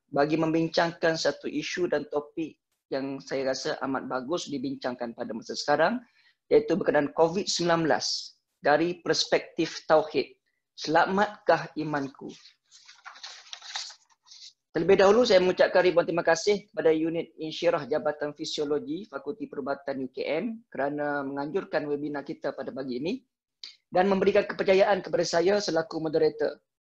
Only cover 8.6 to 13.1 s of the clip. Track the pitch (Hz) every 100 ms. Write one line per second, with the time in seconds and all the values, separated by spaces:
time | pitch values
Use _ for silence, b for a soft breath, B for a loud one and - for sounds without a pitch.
8.6 | 147 151 170 170 - 160 - 165 - -
9.6 | 165 - - 156 147 143 - - _ _
10.6 | _ - - 160 160 190 208 - - 165
11.6 | 156 - 156 147 135 - 123 123 - _
12.6 | _ - - - -